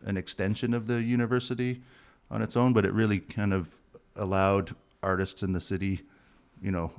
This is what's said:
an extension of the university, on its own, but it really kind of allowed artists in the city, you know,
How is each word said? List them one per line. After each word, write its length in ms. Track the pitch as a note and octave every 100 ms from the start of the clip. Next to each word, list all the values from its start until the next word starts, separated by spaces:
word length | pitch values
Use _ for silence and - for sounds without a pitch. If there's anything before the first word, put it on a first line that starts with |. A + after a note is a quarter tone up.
an 120 | G2 F#2+
extension 560 | - - G2 G#2+ A#2+
of 140 | A#2 A2
the 160 | A#2+
university, 800 | A2+ A#2+ A#2 B2 B2 B2 B2 B2+ - - - _ -
on 120 | A2
its 140 | G#2+ A#2+
own, 160 | B2+
but 120 | A2+
it 80 | F#2+
really 260 | A2 G#2+ G2
kind 320 | - G#2 G#2
of 280 | F#2+ E2 - _ - _ -
allowed 580 | F#2+ F#2+ F#2+ G2 - - _ -
artists 400 | F#2+ F#2 F#2+ -
in 100 | F#2+
the 80 | F2+
city, 420 | - F#2+ G2 F#2 - _ _ _ _ -
you 80 | G2
know, 220 | F2+ E2